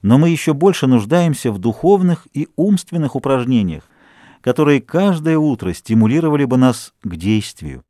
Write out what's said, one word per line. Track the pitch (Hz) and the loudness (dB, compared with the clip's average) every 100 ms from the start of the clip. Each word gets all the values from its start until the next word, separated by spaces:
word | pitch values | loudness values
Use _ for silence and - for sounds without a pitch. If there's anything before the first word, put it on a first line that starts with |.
Но | 101 131 | 4 2
мы | 165 | 2
еще | 165 - | 0 -2
больше | 143 190 175 131 | 0 0 2 2
нуждаемся | 123 104 175 170 135 123 | 2 2 0 0 -2 -4
в | 101 | -2
духовных | 107 110 165 202 180 165 _ | -4 0 0 2 2 -2 _
и | 139 156 - | -8 -8 -2
умственных | 190 196 - 170 143 135 | 0 0 -2 -6 -4 -4
упражнениях, | 139 135 123 123 92 76 _ _ _ _ - _ | -2 -2 2 0 0 -4 _ _ _ _ -20 _
которые | 131 127 147 143 | -4 0 2 2
каждое | - 165 196 170 160 160 | 0 -2 0 0 0 0
утро | 151 120 185 | 0 -2 -4
стимулировали | 170 - 113 110 143 160 147 135 | -8 0 2 2 2 0 0 0
бы | 127 | 2
нас | 127 113 - _ | 2 0 -10 _
к | - 82 | -14 -8
действию. | 92 110 - - 76 64 | -2 -2 -2 -12 -14 -14